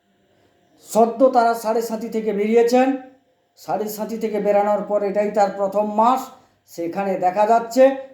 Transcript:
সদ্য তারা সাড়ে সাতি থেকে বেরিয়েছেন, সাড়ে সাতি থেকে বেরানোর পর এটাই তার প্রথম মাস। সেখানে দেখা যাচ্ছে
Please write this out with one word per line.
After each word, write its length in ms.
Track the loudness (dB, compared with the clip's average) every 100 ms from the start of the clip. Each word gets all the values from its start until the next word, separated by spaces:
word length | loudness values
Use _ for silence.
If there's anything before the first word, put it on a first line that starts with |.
| _ _ _ _ _ _ _ _ -4
সদ্য 340 | 0 2 2 2
তারা 240 | 4 2 0
সাড়ে 180 | -2 -4
সাতি 260 | -4 -8 -8
থেকে 220 | -6 -4
বেরিয়েছেন, 540 | -2 0 2 4 4 2 -2 -8 -20 _ _ _ _
সাড়ে 260 | -8 -6 -6
সাতি 280 | -8 -8 -6
থেকে 200 | -6 -2
বেরানোর 420 | 0 2 2 0 -2
পর 100 | -2 -2
এটাই 200 | -2 -2
তার 200 | 0 0 0
প্রথম 260 | -4 -2 -2 2
মাস। 220 | 2 2 -4 -18 _ _ _
সেখানে 380 | -10 -8 -6 -4 -2 -2
দেখা 200 | 0 2
যাচ্ছে 320 | 2 2 4 4 4 -8